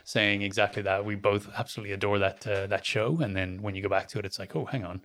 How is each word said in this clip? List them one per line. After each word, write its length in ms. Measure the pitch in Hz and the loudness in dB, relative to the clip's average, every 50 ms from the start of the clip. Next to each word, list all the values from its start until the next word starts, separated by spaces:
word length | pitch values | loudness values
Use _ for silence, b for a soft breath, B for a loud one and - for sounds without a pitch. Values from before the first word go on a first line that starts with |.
| B | B
saying 380 | - - 117 107 104 101 101 | -4 0 2 4 4 4 2
exactly 400 | 101 98 95 110 104 101 - 107 | 0 0 2 4 2 4 2 0
that. 240 | 101 98 95 98 104 | 0 2 2 2 0
We 100 | 107 104 | -2 -2
both 320 | 101 101 107 101 104 101 101 - - | 2 4 4 4 4 2 -2 -6 -6
absolutely 360 | 120 - - - 107 101 98 | -6 -6 -8 -8 -8 -6 -4
adore 260 | 98 101 101 101 101 | -2 2 2 4 4
that, 260 | 95 95 - - - | 4 2 2 0 -4
uh, 220 | 107 104 98 98 98 | -2 -2 -2 0 0
that 180 | 98 95 - | -2 -2 0
show. 340 | - - 110 107 123 156 165 | 0 0 2 2 2 2 2
And 140 | 147 107 95 | 0 0 0
then 260 | 95 92 92 92 95 | -2 -2 -2 -4 -6
when 140 | 104 104 95 | -6 -6 -4
you 60 | 95 | -2
go 80 | 98 98 | 0 2
back 180 | 95 95 95 - | 2 2 2 0
to 100 | - 107 | -4 -6
it, 60 | 101 | -6
it's 140 | 95 - - | -6 -8 -10
like, 160 | 98 - - | -10 -6 -6
"Oh, 100 | - 123 | -6 -4
hang 180 | - - 131 101 | -4 -4 -6 -6
on." 180 | 85 92 98 | -6 -8 -10